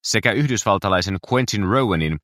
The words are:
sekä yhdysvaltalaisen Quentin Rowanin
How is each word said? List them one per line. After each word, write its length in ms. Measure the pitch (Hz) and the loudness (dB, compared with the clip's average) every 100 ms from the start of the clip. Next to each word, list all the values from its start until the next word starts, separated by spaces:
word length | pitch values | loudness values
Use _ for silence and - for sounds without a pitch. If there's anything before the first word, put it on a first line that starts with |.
sekä 280 | - 110 120 | -2 0 0
yhdysvaltalaisen 840 | 107 147 120 - 95 98 92 90 95 - | 0 0 0 0 0 2 0 0 -6 -2
Quentin 300 | 123 123 104 | 0 0 -2
Rowanin 560 | 95 123 123 85 78 78 | 0 2 2 0 0 -4